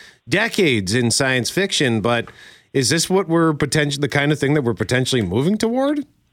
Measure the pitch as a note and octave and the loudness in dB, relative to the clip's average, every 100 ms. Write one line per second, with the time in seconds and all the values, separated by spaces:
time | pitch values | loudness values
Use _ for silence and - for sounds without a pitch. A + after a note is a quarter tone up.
0 | - - - F#3 A3+ - E3 A2 F#2 B2 | -20 -20 -4 -2 0 2 2 2 0 0
1 | A#2 - C3 B2+ A2 - G3 - C3 A2+ | 0 0 0 0 -2 -2 -2 0 0 0
2 | A#2+ A#2 - - - - _ C#3 A#2 E3 | 0 0 -4 -14 -20 -20 _ -2 0 0
3 | - F#3+ E3 E3+ E3 C#3+ C#3+ D#3 D3 C#3+ | 2 0 2 2 2 0 0 0 0 -2
4 | C#3+ D3 C#3+ D3 C#3 D3+ A#2+ F#2+ G2+ B2+ | -2 0 0 2 2 2 0 -2 0 0
5 | B2+ B2+ F2+ A2 D#3+ G#3+ A3+ B3+ C#4 D4 | 0 0 0 0 0 0 0 0 -2 -2
6 | - _ _ | -6 _ _